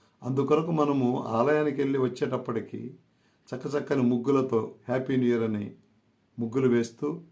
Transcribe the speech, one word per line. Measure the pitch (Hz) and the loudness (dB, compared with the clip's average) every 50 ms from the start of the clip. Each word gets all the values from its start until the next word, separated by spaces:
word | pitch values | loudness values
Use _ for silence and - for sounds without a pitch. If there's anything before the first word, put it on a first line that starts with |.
| _ _ _ _ | _ _ _ _
అందుకొరకు | - 127 131 131 135 120 151 156 160 170 | -6 -4 -2 0 2 2 2 2 2 0
మనము | 165 156 147 143 143 139 127 120 127 139 | 0 0 0 2 2 2 2 0 0 -2
ఆలయానికి | - 113 113 113 120 143 151 151 151 147 135 135 | -4 -2 0 0 2 2 2 2 2 0 0 -2
వెళ్ళి | 143 139 139 135 | -2 0 0 0
వచ్చేటప్పటికి | 131 123 123 - 151 127 127 123 - - 120 110 101 - - 113 113 123 - - _ _ _ _ _ _ _ _ _ - | 0 0 -2 -2 -4 -4 -4 -4 -4 -4 -4 -4 -4 -6 -10 -12 -12 -12 -14 -18 _ _ _ _ _ _ _ _ _ -12
చక్కచక్కని | - 127 - 143 135 147 139 - 147 139 | -12 -8 -6 -4 -4 -4 -2 0 2 2
ముగ్గులతో | 123 120 123 120 117 135 139 135 127 - 120 113 110 - - - - - | 4 4 2 2 2 2 2 2 2 2 0 0 -2 -2 -10 -12 -6 -2
హ్యాపీ | 127 131 127 - 135 | -2 -2 -2 0 0
న్యూ | 127 127 120 | 2 4 4
ఇయర్ | 120 113 | 2 2
అని | 113 110 107 104 104 101 - - _ _ _ _ _ _ _ _ _ _ - - | 2 0 -2 -4 -6 -8 -10 -16 _ _ _ _ _ _ _ _ _ _ -8 -6
ముగ్గులు | 117 113 110 135 131 127 | -6 -2 0 2 2 4
వేస్తూ | 117 120 117 113 - - - 147 165 170 - - | 4 4 2 0 -4 -6 -6 -6 -6 -6 -12 -20